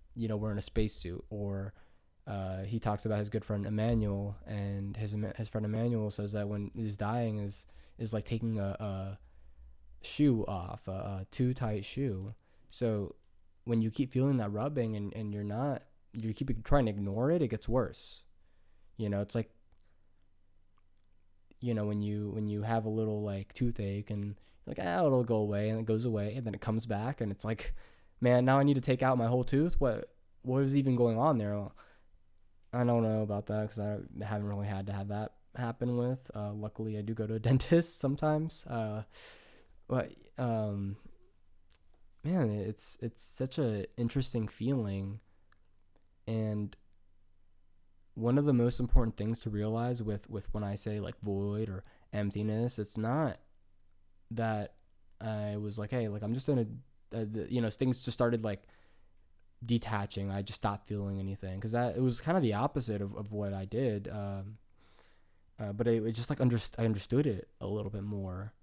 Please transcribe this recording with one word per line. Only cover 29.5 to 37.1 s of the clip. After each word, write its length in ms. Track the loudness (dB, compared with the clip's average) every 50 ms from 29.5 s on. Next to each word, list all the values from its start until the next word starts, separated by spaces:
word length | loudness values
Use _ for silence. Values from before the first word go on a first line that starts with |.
| 4 4 4 6 4 4
What, 340 | 4 4 2 0 -4 -10 _ _ -20 -20 -20 -8 -2
what 200 | 0 2 4 4
is 120 | 4 4
even 200 | 4 6 6 6
going 220 | 6 6 6 6
on 200 | 6 4 4 4
there?" 180 | 4 2 0 -2 -2 -4 -6 -10 -14 -20 -20 -20 -20 -20 -20 -20 -20 -20 -20 -20 -20 -20 -20 _ -20 -12 -4 0
I 100 | 2 4
don't 200 | 4 4 4 4
know 180 | 4 4 2
about 260 | 2 0 0 -2 -2
that 220 | -2 0 0 -2 -2
'cause 100 | -4 -4
I 200 | -2 -2 -2 -4 -6 -8 -10 -8 -6
haven't 240 | -4 -2 -2 -2
really 200 | -2 -2 -2 -2
had 200 | -4 -4 -4 -4
to 60 | -4 -6
have 160 | -6 -4 -4
that 240 | -4 -4 -4 -6 -8 -14 -20 -12 -8
happen 420 | -6 -4 -4 -4 -2 -2 0 0
with. 340 | 0 0 0 -2 -4 -6 -10 -8
Uh, 200 | -6 -6 -6 -6
luckily, 440 | -6 -8 -8 -6 -6 -4 -4 -4
I 40 | -4
do 120 | -4 -4